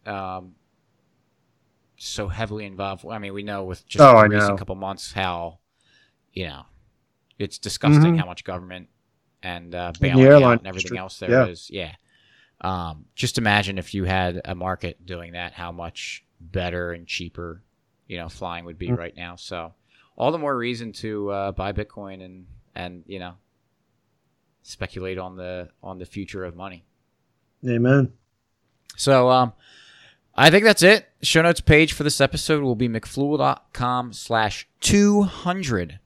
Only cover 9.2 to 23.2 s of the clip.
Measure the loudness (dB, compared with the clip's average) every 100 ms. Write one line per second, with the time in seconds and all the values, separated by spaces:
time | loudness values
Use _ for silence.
9.2 | _ _ -12 -12 -10 -8 -8 -2 2 8
10.2 | 10 10 8 4 -2 -10 -8 -8 -12 -10
11.2 | 0 2 0 -4 -14 -12 -12 -16 _ _
12.2 | _ _ _ _ -8 -6 -8 -14 -18 -6
13.2 | -4 -2 2 2 0 -8 -8 -6 -2 -2
14.2 | -2 -6 -10 -8 -8 -8 -10 -12 -16 -16
15.2 | -14 -14 -14 -14 -14 -12 -14 -14 -16 -16
16.2 | _ _ -10 -6 -6 -6 -8 -10 -10 -10
17.2 | -10 -14 -16 -16 _ _ _ _ _ -14
18.2 | -14 -12 -12 -12 -14 -12 -6 -6 -8 -14
19.2 | -18 -16 -14 -12 -12 _ _ _ _ -4
20.2 | -2 -2 -4 -4 -6 -8 -12 -12 -10 -6
21.2 | -6 -4 -6 -6 -8 -8 -10 -14 -18 -18
22.2 | -20 -20 -20 -20 _ -14 -14 -14 -16 -14